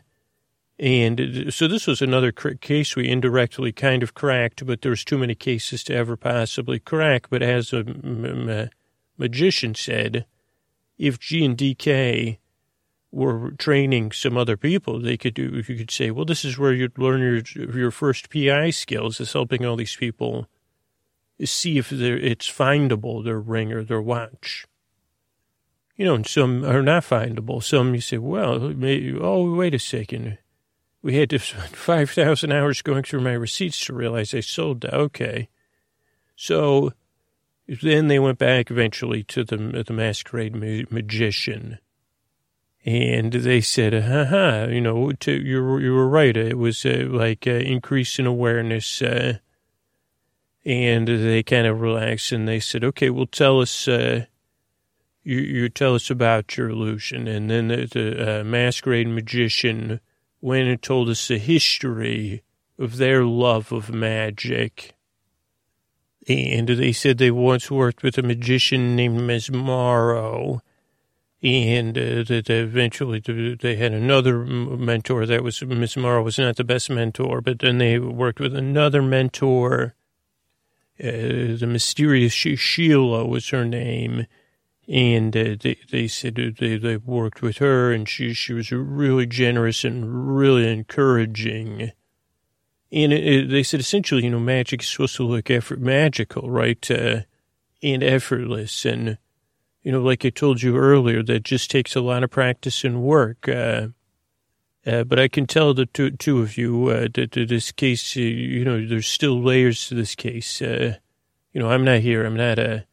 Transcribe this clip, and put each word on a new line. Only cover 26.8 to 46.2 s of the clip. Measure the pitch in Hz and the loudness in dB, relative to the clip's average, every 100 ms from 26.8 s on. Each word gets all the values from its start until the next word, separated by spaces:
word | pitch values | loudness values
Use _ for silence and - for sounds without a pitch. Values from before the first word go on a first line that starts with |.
not | 139 170 | 4 2
findable. | - 117 117 113 113 123 | 2 0 0 -6 -6 -6
Some | - 139 127 120 | 2 2 4 0
you | |
say, | - 117 | -2 -6
"Well, | 131 180 131 123 | -4 -2 0 0
may-, | 139 139 131 139 135 135 | -2 -2 -2 0 -2 -2
oh, | 180 185 175 170 | 0 2 2 0
wait | 180 | 0
a | 135 | -2
second. | - 117 107 120 113 101 _ _ _ _ _ _ | -4 -6 -6 -8 -8 -10 _ _ _ _ _ _
We | 139 135 | 0 2
had | 139 | 2
to | 143 | 0
spend | - - - | -4 -10 -12
<laughs> | - | -6
five | - 165 139 | 0 2 2
thousand | - 151 147 151 | 2 2 2 0
hours | 143 143 131 | 2 0 -2
going | - 139 | -2 -2
through | 131 139 | -2 -2
my | 127 | -2
receipts | 120 117 - 180 - - | -2 -4 -4 -4 -6 -8
to | |
realize | 123 117 117 107 | -6 -4 -2 -4
I | 123 | -6
sold | - - 160 120 | -6 -4 -4 -4
that." | 123 | -2
Okay. | 135 147 - 131 117 113 _ _ _ _ _ _ _ _ - | -2 -2 -2 -6 -6 -10 _ _ _ _ _ _ _ _ -12
So | - 160 147 139 143 - _ _ _ _ _ _ - | -2 2 4 4 2 -4 _ _ _ _ _ _ -14
then | 123 156 151 151 | -4 2 4 6
they | 139 | 4
went | 135 120 | 4 4
back | 127 127 117 | 4 4 2
eventually | 120 113 - 120 113 | 0 0 -2 -4 -4
to | 101 127 113 | -4 -6 -4
the, | 107 107 123 113 | -4 -4 -6 -6
the | |
masquerade | 113 113 104 - 117 107 113 | -4 -2 -4 -6 -6 -6 -6
ma-, | 110 110 - | -6 -6 -6
magician. | 113 107 110 110 101 - 107 113 113 _ _ _ _ _ _ _ _ _ _ 117 | -8 -6 -2 -2 -2 -6 -8 -12 -16 _ _ _ _ _ _ _ _ _ _ -2
And | 120 123 120 113 | 0 2 0 0
they | 120 123 123 | 0 2 2
said, | - - 107 | 2 2 2
"Ha | 113 110 143 135 | 2 2 0 2
ha, | 196 175 107 117 | 2 2 2 0
you | 120 | 0
know, | 117 113 139 | 0 0 -2
to, | 135 - | -2 -2
you | 139 139 131 | -2 -2 -2
were, | 131 135 | 0 0
you | 131 | 2
were | 131 131 | 4 4
right. | 156 | 6